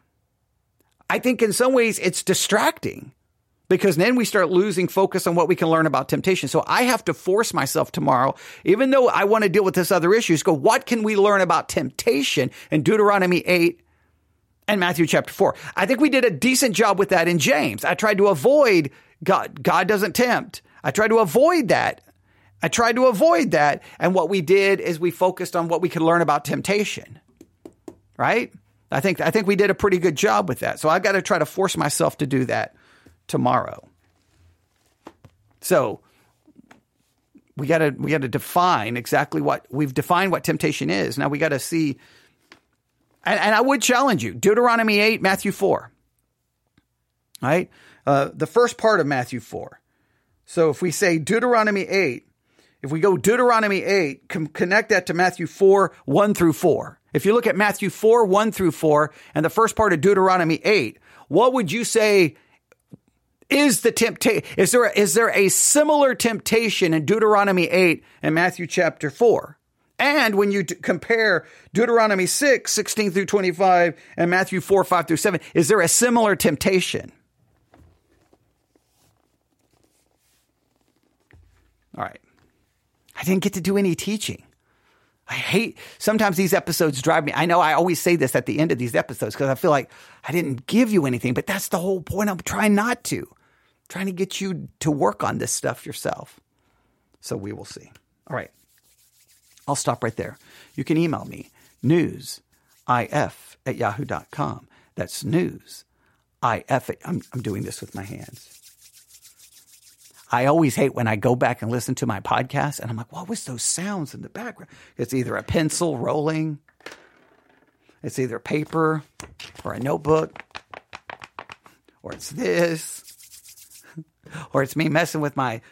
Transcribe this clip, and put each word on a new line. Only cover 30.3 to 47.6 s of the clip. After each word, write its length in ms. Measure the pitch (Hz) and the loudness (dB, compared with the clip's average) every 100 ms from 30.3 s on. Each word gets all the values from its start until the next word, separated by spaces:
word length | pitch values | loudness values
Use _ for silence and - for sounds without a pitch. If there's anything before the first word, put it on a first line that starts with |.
| 208 190 | 0 -2
with 120 | 123 | -4
that. 180 | 117 - | -6 -4
So 100 | 156 | 0
I've 140 | 175 | 0
gotta 180 | 196 196 | 2 -2
try 180 | 180 180 | 0 -2
to 60 | |
force 320 | 151 - 190 165 | -2 -2 -2 -2
myself 420 | 156 - 156 - | -2 0 -2 -2
to 80 | 143 | -2
do 200 | 135 123 | -2 -2
that 280 | 110 - _ _ _ _ _ - | -4 -6 _ _ _ _ _ -8
tomorrow. 600 | 147 123 123 - - - _ _ _ _ _ _ _ _ _ _ _ - _ - _ _ _ | -2 0 0 -2 -10 -20 _ _ _ _ _ _ _ _ _ _ _ -20 _ -20 _ _ _
So 400 | - 170 120 95 _ _ _ _ _ _ - _ _ _ _ _ _ _ _ - | 0 0 0 -4 _ _ _ _ _ _ -20 _ _ _ _ _ _ _ _ -8
we 100 | 143 | 0
gotta, 280 | 165 156 127 | 2 2 -2
we 120 | 143 | -2
gotta 160 | 156 131 | -2 -2
define 680 | 135 - 180 180 151 110 120 | -6 -4 0 2 2 -2 -6
exactly 460 | 117 135 147 160 | -2 -2 0 -2
what, 240 | 143 135 - | -2 -2 -4
we've 220 | 135 147 | -6 -4
defined 380 | 131 - 175 190 | -2 0 0 0
what 140 | 151 | -2
temptation 440 | - 160 165 143 139 | -2 -2 -2 -4 -4
is. 300 | 185 - 117 | -2 -2 -2
Now 100 | 143 | -4
we 100 | 143 | -2
gotta 200 | 156 139 | -2 -2
see, 400 | - 165 151 131 _ _ _ _ _ - _ _ _ _ _ _ | -4 -2 -2 -4 _ _ _ _ _ -20 _ _ _ _ _ _
and, 140 | - 202 | -4 -2
and 160 | 190 | 2
I 60 | 214 | 2
would 220 | 254 277 | 2 2
challenge 420 | - 247 277 180 | 2 2 2 0
you, 80 | 110 | -2
Deuteronomy 640 | 117 190 214 240 233 220 208 | -2 2 4 4 2 2 2
eight, 220 | 214 226 | 2 2
Matthew 320 | 190 190 202 | 0 0 -2
four, 400 | 185 196 - - _ _ _ _ _ _ _ _ _ _ _ _ _ _ - | -2 0 -2 -4 _ _ _ _ _ _ _ _ _ _ _ _ _ _ -8
right? 260 | 123 165 | -2 0